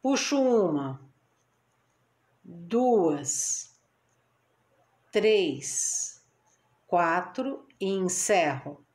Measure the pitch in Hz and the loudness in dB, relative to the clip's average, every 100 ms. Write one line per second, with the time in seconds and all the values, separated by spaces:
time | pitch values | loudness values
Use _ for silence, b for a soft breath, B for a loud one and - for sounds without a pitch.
0 | 262 269 - 277 262 233 180 147 135 131 | 0 0 0 2 4 4 2 0 -4 -10
1 | - _ _ _ _ _ _ _ _ _ | -16 _ _ _ _ _ _ _ _ _
2 | _ _ _ _ - 170 170 226 254 226 | _ _ _ _ -20 -20 -2 0 4 4
3 | 165 147 139 - - - - _ _ _ | 2 0 -4 -6 -4 -6 -10 _ _ _
4 | _ _ _ _ _ _ _ _ _ _ | _ _ _ _ _ _ _ _ _ _
5 | _ 214 214 214 170 131 139 - - - | _ 2 4 4 2 -4 -6 -4 -4 -4
6 | - - _ _ _ _ _ _ _ 175 | -6 -12 _ _ _ _ _ _ _ 0
7 | 165 175 - - 262 277 - _ 190 196 | 2 0 -4 -8 -6 -8 -14 _ -4 -2
8 | 185 - - 196 156 131 147 - _ | -2 -2 2 2 2 -2 -10 -16 _